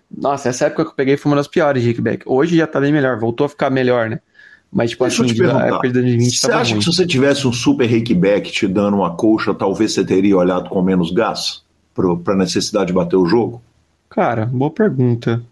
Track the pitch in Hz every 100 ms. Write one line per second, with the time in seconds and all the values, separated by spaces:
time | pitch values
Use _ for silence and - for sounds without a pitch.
0 | _ - 131 143 - - 151 151 156 -
1 | 135 139 147 143 143 - 151 135 120 117
2 | 113 110 - 131 165 170 156 - 139 151
3 | 131 117 113 117 143 - 143 131 127 123
4 | 110 110 - _ - - _ - 117 -
5 | 127 - 127 113 120 123 123 117 127 127
6 | 123 120 123 123 139 214 123 107 104 170
7 | 175 135 139 139 131 117 151 139 120 113
8 | 113 92 92 101 - - 104 95 101 101
9 | 90 87 110 110 - 92 101 95 107 -
10 | 90 95 101 95 90 90 87 101 90 92
11 | 82 90 107 - - - _ _ _ -
12 | 92 87 87 98 90 104 - 104 92 92
13 | 85 95 87 117 104 - _ _ _ _
14 | _ - 170 117 110 127 143 156 214 131
15 | 123 117 120 117 117